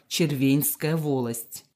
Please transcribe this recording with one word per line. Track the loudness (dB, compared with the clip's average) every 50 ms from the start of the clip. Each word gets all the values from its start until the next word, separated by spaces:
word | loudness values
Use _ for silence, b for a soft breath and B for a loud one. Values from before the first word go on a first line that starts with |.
| -4 -6
Червенская | -2 0 0 0 2 2 4 4 4 4 2 0 -2 -2 -2 -2 -2
волость. | 0 0 0 -2 -2 -2 -4 -6 -8 -10 -14 -16 -18 -18 _ _